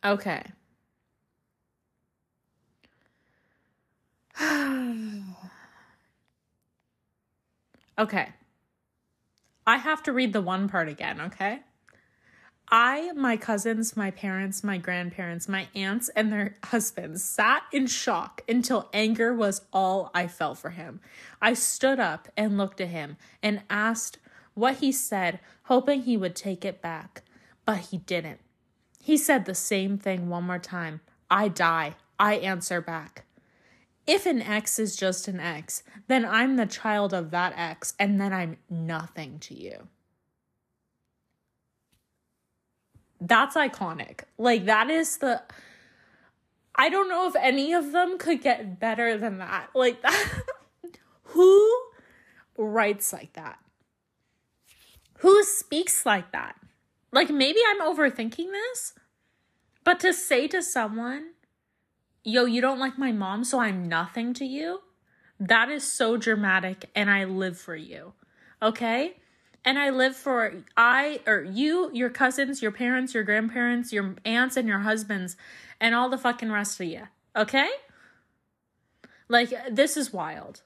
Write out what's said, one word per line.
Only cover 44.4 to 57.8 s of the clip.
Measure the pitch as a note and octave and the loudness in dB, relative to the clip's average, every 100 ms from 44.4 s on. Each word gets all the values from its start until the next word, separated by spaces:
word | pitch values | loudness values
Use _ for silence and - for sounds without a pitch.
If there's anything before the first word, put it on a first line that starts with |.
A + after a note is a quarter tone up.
| A#3 A#3 F#3 | 2 2 4
that | G#3+ A3+ | 4 4
is | D#4+ D#4+ - | 2 0 -2
the, | C#4 A#3 - - - - _ _ _ _ _ _ _ _ _ - | -2 -2 -4 -20 -20 -20 _ _ _ _ _ _ _ _ _ 2
I | D4 | 4
don't | F#4 G4 | 4 0
know | F4+ F#4 | 0 0
if | - | 2
any | C4 C4+ C#4+ | 2 2 2
of | F4 C#4+ | 0 0
them | D#4 F4+ F4+ | 0 0 0
could | D#4+ D#4 | -2 0
get | C#4 A#3+ G#3+ F3+ | 2 0 -2 -6
better | A3+ A3 A#3 A3 | -4 0 0 0
than | A3 F#3+ | -4 -6
that. | F#3 F#3+ - | -8 -8 -4
Like, | C4+ B3+ A#3+ | 2 2 4
<laughs> | |
that, | C4 F#4 G4+ - B4+ - _ _ F4 - _ _ | 2 2 0 -4 -8 -12 _ _ -20 -20 _ _
who | - D#4 F#4 G4 G#4+ B4 B4+ - _ _ _ _ _ - | -6 6 10 10 8 4 0 -18 _ _ _ _ _ -6
writes | G#3+ G#3+ G#3 G3+ - | -2 2 0 0 -4
like | - - | -6 -14
that? | - D#3 - _ _ _ _ _ _ _ _ _ _ _ _ _ - _ _ | -16 -16 -18 _ _ _ _ _ _ _ _ _ _ _ _ _ -20 _ _
Who | F4 G4+ | 8 8
speaks | G4+ - - D4 F4+ - C4 | 6 0 -4 -4 -2 0 2
like | G3+ F3 | 0 0
that? | - - - - _ _ _ _ | -8 -10 -12 -20 _ _ _ _
Like, | B3+ E4 | 2 2
maybe | D4 C4+ G4+ A4+ | 2 2 4 4
I'm | G4+ | 4